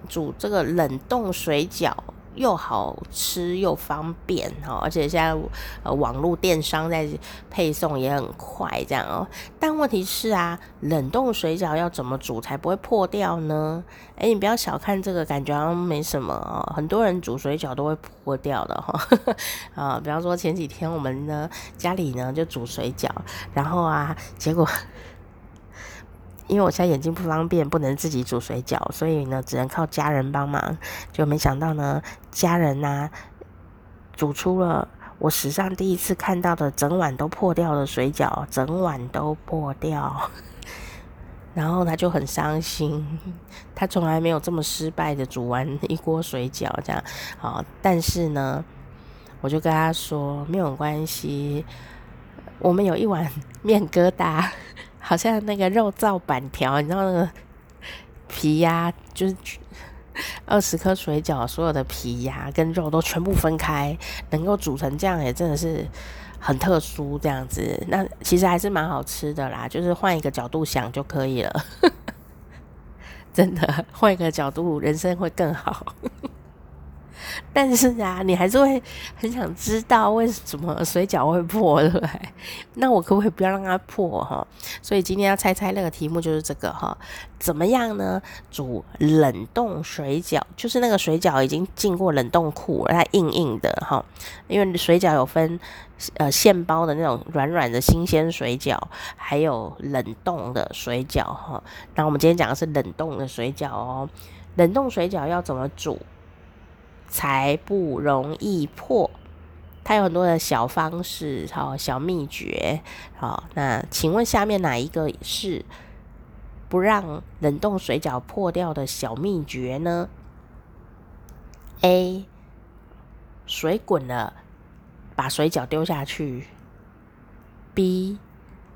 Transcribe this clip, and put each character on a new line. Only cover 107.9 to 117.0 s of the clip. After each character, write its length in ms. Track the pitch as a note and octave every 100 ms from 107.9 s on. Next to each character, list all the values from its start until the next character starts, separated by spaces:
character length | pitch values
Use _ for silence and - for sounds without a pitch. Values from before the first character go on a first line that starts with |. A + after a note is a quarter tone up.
| B2+
容 360 | D3 C3+ C#3+ -
易 260 | G#3 F3+ D3
破？ 460 | - - B3 - - - - - - - -
它 100 | -
有 100 | G#3+ F#3+
很 60 |
多 140 | E3+ F3+
的 140 | E3
小 260 | - B2+ B2
方 380 | - D#3+ E3+
式， 440 | F3+ - D3+ B2+ D2+
好， 240 | - C#3 C3+
小 220 | - C3
秘 260 | D#3+ F3 C#3+
诀， 560 | - - - D#2 D#3 - - - -
好， 280 | D#3 - -
那 320 | - C#3 A2+ -
请 200 | - D#3+
问 140 | G3+ A#3
下 220 | A3+ G#3
面 120 | G3+
哪 120 | E3+ A#2+
一 120 | C3+
个 260 | E3 D#3 -
是 420 | - - G3 D#3+ - - - - - - - - - - -
不 120 | F3+
让 420 | G3 G#3